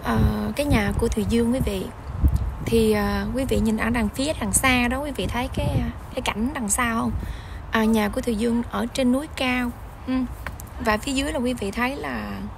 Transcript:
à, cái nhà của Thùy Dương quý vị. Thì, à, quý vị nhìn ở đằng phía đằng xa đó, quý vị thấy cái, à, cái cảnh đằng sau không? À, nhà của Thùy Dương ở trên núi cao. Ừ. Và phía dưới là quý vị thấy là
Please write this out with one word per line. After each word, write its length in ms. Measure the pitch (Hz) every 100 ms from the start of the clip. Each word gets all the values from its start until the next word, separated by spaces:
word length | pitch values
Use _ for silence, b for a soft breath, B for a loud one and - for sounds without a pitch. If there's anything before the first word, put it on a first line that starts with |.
à, 140 | 247 220 214 214 208 214
cái 100 | 294
nhà 260 | 247 202 -
của 100 | 233
Thùy 160 | 226 196
Dương 240 | 233 233
quý 60 | 262
vị. 220 | 226 190 - - - - - - - - -
Thì, 260 | 226 220
à, 340 | 214 202 202 202
quý 100 | 240
vị 160 | 262 208
nhìn 160 | 220 220
ở 140 | 220
đằng 180 | 240 214
phía 240 | - 277 311
đằng 120 | 208
xa 360 | 190 262 254 240
đó, 100 | 262
quý 120 | 294
vị 160 | 262 180
thấy 220 | 240 262 -
cái, 100 | -
à, 240 | - 233 - -
cái 80 | -
cảnh 260 | - 190 240
đằng 140 | 302 208
sau 320 | 220 240 226
không? 100 | 247 208 B B B B B
À, 140 | 226
nhà 240 | 220 220 208
của 120 | 208
Thùy 140 | 247
Dương 280 | 208 233 233 233
ở 160 | 202 233
trên 180 | - 247
núi 140 | 254 302 -
cao. 340 | 262 254 240 - - - -
Ừ. 80 | 262 240 - - - - -
Và 120 | 233 214
phía 160 | 285
dưới 200 | 269 277
là 60 | 311
quý 160 | 247
vị 160 | 247 196
thấy 260 | 214 254 285
là 360 | 147 117 104 101 104